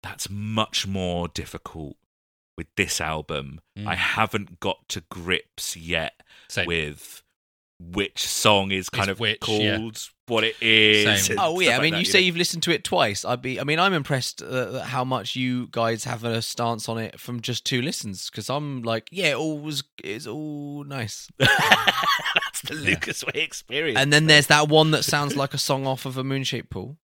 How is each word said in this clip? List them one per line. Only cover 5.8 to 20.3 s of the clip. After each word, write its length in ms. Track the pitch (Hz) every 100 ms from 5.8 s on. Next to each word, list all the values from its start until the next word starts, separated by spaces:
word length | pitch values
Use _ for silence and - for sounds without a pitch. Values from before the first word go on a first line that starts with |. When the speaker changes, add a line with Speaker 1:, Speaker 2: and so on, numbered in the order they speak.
| 82 85 76 _ - - _
Speaker 2:
Same. 180 | - 87
Speaker 1:
with 560 | 82 76 71 - - _ _ _ _ _ _
which 480 | 85 92 98 - -
song 420 | - 113 101 98
is 180 | 95 92
kind 200 | - 98
Speaker 2:
It's 60 | 95
Speaker 1:
of 40 |
Speaker 2:
which, 180 | 113 107 -
yeah. 280 | 107 104 101
Speaker 1:
called 300 | 113 110 - _ -
what 160 | 113
it 100 | 110 110
is 640 | 113 110 107 107 104 101 98
Speaker 2:
Same. 60 |
Speaker 1:
and 80 | 113
Speaker 3:
Oh, 180 | 98 175
yeah, 120 | 175
Speaker 1:
stuff 40 |
Speaker 3:
I 20 | 123
Speaker 1:
like 40 |
Speaker 3:
mean, 100 | 156
Speaker 1:
that, 20 | 165
Speaker 3:
you 40 |
Speaker 1:
you 40 |
Speaker 3:
say 160 | 175 190
Speaker 1:
know? 60 | 185
Speaker 3:
you've 100 | 170
listened 260 | 175 170
to 60 | 170
it 140 | 156
twice. 400 | - - 120 101
I'd 180 | - 123
be, 160 | 131 123
I 60 |
mean, 160 | 139 156
I'm 120 | 190
impressed, 460 | 175 135 139 - -
uh, 340 | 71 127 113 127
at 40 | 101
how 140 | 131
much 320 | 127 127 95
you 320 | 131 127 123 120
guys 340 | - 113 113
have 180 | 127 117
a 180 | 117 113
stance 460 | 110 - 120 117 -
on 100 | 113
it 200 | 110 -
from 220 | - 123
just 240 | 113 120
two 160 | - 127
listens, 460 | 135 - 110 92 -
'cause 180 | - 104
I'm 320 | 139 147 135
like, 260 | 117 113 -
"Yeah, 200 | 175 175
it 40 | 131
all 220 | 156 151
was, 240 | 151 143 139 -
it's 220 | - 107
all 560 | 151